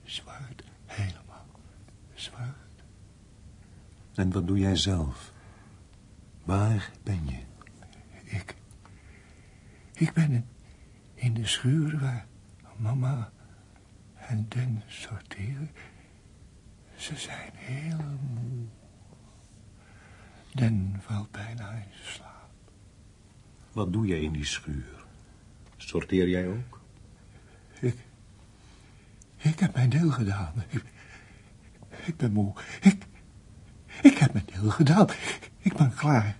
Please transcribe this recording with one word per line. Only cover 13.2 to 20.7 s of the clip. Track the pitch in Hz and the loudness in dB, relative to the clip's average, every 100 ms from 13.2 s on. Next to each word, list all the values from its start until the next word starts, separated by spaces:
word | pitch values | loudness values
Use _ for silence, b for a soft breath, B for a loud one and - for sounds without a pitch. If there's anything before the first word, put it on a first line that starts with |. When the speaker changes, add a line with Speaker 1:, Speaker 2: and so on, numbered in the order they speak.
| 107 - B B B B B - - - | -6 -12 B B B B B -20 -20 -20
Speaker 1:
en | - 110 110 | -6 -4 -2
Den | 123 127 110 - | -2 -2 -4 -6
sorteren. | - - 101 - - 101 135 156 B B B B B B - - - - - - - | -16 -12 -12 -12 -8 -6 -6 -10 B B B B B B -20 -20 -20 -20 -20 -20 -16
Ze | - 151 | -12 -10
zijn | - - - | -10 -12 -14
heel | - 101 135 160 160 147 139 135 | -16 -10 -8 -6 -6 -6 -6 -6
moe. | 117 120 127 113 - - - - - - - - - - - B B B B B B B | -6 -6 -8 -10 -14 -20 -20 -20 -20 -20 -20 -20 -20 -20 -20 B B B B B B B
Den | 131 120 | 0 2